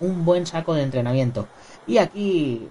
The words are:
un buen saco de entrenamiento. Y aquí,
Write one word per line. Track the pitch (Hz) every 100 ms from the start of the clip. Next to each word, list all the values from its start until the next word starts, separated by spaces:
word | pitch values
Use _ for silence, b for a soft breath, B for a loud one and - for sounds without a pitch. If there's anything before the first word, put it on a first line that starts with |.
un | 180 185
buen | 165 180 170
saco | 165 165
de | 156
entrenamiento. | 135 135 120 131 123 120 101 B B B -
Y | 233
aquí, | 175 208 202 180 143 117 -